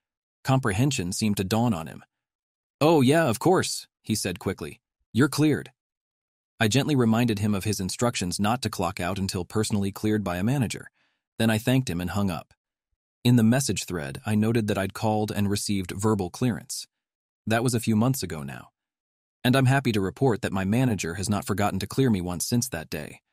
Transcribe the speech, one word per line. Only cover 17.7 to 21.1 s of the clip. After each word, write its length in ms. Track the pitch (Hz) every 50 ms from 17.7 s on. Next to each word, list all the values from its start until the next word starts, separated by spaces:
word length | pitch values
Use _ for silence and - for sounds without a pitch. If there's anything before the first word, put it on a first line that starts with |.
| 117
a 60 | 117
few 140 | - 117 113
months 280 | 107 113 131 131 -
ago 200 | - 85 85 78
now. 280 | 71 69 65 58 - - _ _ _ _ _ _ _ _ _ _ _ _ _ _ -
And 100 | 123 123
I'm 120 | 135 131
happy 260 | 123 135 139 135 120
to 80 | 107 104
report 400 | 95 92 - - 135 135 107 98
that 120 | - 85
my 120 | 87 98 95
manager 520 | 95 107 120 131 127 110 85 - 82